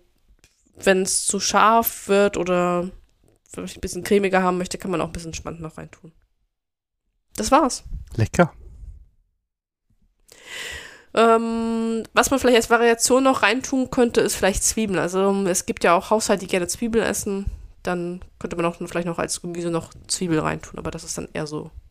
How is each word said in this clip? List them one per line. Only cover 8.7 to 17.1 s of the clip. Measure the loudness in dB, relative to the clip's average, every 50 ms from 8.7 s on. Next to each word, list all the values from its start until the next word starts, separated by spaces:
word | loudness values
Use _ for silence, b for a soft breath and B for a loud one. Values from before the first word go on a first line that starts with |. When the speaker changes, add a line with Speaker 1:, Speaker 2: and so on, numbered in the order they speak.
| -20 -18 -18 -18 -18 -20 -20 _ _ _ _ _ _ _ _ _ _ _ _ _ _ _ _ _ _ _ _ _ _ _ _ _ B B B B B B B B B B B B B B B B B
Speaker 1:
Ähm, | 4 6 6 6 4 4 0 -2 -2 -2 -2 -2 -2 -2 -2 -2 -4 -4 -2 0
was | 0 2 2
man | 2 2
vielleicht | 4 4 4
als | 4 4 4
Variation | 4 4 6 4 4 2 2 2 4 4 4
noch | 4 2 4 4
reintun | 2 2 0 -2 -2 -2 -2 -2 -2
könnte, | 0 0 2 2 2 0
ist | 0 0 0
vielleicht | 0 0 0 0 0 -2
Zwiebeln. | -2 0 0 -2 0 0
Also, | 0 -2 0 0 2 2 2
ähm, | 2 2 0
es | 0 -2 -2 -2
gibt | -6 -4 0 4
ja | 4 4
auch | 4 2 2
Haushalte, | 0 0 2 2 0 0 -2
die | -2
gerne | -2 -2 -2
Zwiebeln | -2 -6 -6 -4 -2 0 0 0
essen. | 0